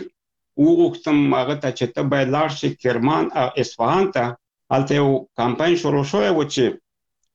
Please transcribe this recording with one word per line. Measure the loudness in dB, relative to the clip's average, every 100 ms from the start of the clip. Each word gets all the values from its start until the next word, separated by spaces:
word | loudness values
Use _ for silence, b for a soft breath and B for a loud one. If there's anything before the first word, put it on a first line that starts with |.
| -2 _ _ _ _ 2
وغوښتم | 4 4 2 0 0 2 2 2
هغه | 0 -2
ته | -4
چې | -4 -4 -2
ته |
باید | 0 0 2
لاړ | 0 -2
شې | -2 -6 -2
کرمان | -2 0 0 0 0
او | -2 -2 -2
اصفهان | -4 -2 0 0 0
ته. | -2 -4 -6 _ _ -4
هلته | -2 0 0
یو | 2 0 -4 -4
کمپاین | -2 0 0 0
شروع | 0 -2
شوی | 0 0 0
و | 0
چې | -2 0 0 -2 _ _ _ _ _